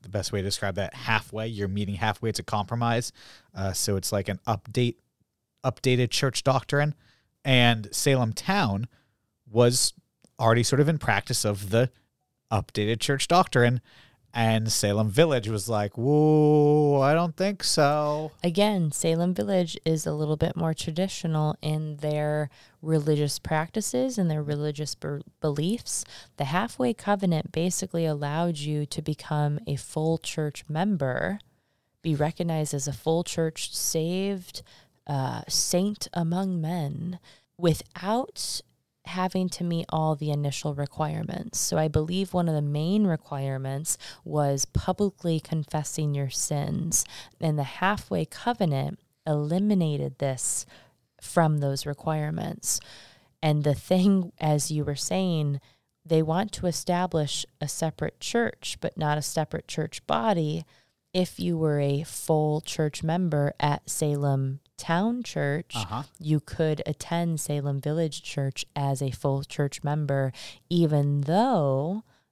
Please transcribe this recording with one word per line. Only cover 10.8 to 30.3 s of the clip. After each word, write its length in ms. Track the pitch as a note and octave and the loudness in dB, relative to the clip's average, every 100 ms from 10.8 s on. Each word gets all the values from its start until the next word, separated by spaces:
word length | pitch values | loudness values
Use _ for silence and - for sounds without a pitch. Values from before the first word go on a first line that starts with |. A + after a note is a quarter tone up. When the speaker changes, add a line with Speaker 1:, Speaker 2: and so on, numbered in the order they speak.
| D3 | 4
Speaker 1:
in 80 | D#3+ | 2
practice 480 | - G2+ - A#2+ G#2+ | 2 0 0 -2 0
of 240 | G2 G2 | -2 0
the 220 | A2+ B2+ _ _ _ _ _ - | 2 2 _ _ _ _ _ -2
updated 480 | G#2 - - G#2 A2+ | -2 -2 -2 0 0
church 280 | - C#3 - | 0 0 4
doctrine. 540 | F3 F3+ B2+ A#2+ B2 - - - _ _ | 4 4 6 6 4 -4 -20 -20 _ _
And 380 | A#2+ A2+ A2+ A2 | 0 2 4 2
Salem 380 | - G#2 G2+ G#2+ | 0 2 2 2
Village 400 | G2+ E3 C3 G#2+ | 4 4 4 0
was 180 | G#2+ F#2+ | -4 -2
like, 300 | G#2+ G#2 - | -2 -2 -2
"Whoa, 1040 | B2 D3+ D#3 D3+ D3+ D3+ D3 D3+ D3 C#3+ | 2 4 6 6 6 6 6 6 4 4
I 120 | C3+ | 4
don't 220 | D#3+ F3 - | 4 0 0
think 300 | G3 G3+ - | -2 0 -2
so." 680 | - C#3+ D3+ D3 D3+ D#3 - | 4 4 4 0 -2 -4 -2
Speaker 2:
Again, 520 | F3 E3+ G#3 G3+ D#3+ | -2 4 2 4 0
Salem 400 | - - E3 F3 | 0 0 2 2
Village 440 | F3+ G#3 F#3+ E3+ - | 0 0 2 0 -2
is 220 | D#3+ D#3+ D#3 | 0 0 0
a 80 | |
little 240 | D3+ D3+ D3+ | -2 -2 0
bit 180 | E3 E3 | 0 0
more 180 | D#3+ | -2
traditional 840 | D#3+ - D#3 F#3+ - E3 D#3 D3+ - | -2 -4 -2 -2 -2 -2 0 0 -2
in 360 | D#3 D#3 D#3 D3 | -4 -4 -4 -6
their 520 | D3+ D3+ D3+ D3+ D3 - - _ | -4 -2 0 0 -2 -8 -20 _
religious 580 | D#3+ D#3+ D3 D3+ D3 - | 0 0 2 2 2 -2
practices 800 | - D#3 E3 A3 G#3 B3 C4 A#3 | -2 -2 -2 -4 -2 0 0 0
and 140 | F3 | 0
their 100 | D#3 | 0
religious 540 | D3 D3 D3+ C#3+ D3+ - | -2 -2 -2 -4 -8 -6
be-, 240 | D3 C#3+ - _ | -6 -8 -10 _
beliefs. 640 | D#3 D3 E3 A#3 - - - - - - | -4 0 -2 -2 -4 -8 -8 -14 -20 -8
The 80 | C#3 | -2
halfway 480 | F3 A#3 - B3 | -2 -2 -2 -2
covenant 580 | A3 - G3+ F#3+ D#3+ - | -2 0 0 2 0 -2
basically 540 | - F3+ - F3+ E3+ D#3+ | -2 -2 -2 -4 -2 -2
allowed 520 | D3 C#3+ D#3 F3 D3+ | -2 -2 -2 -2 -2
you 280 | D3 D3+ D3 | -2 -2 -2
to 160 | - | -4
become 580 | D3+ D3+ - D3+ D3 C#3+ - | -4 -6 -2 0 0 0 -4
a 80 | C#3 | -6
full 420 | - D#3+ D#3 D#3+ | -4 -4 0 0
church 460 | - | -2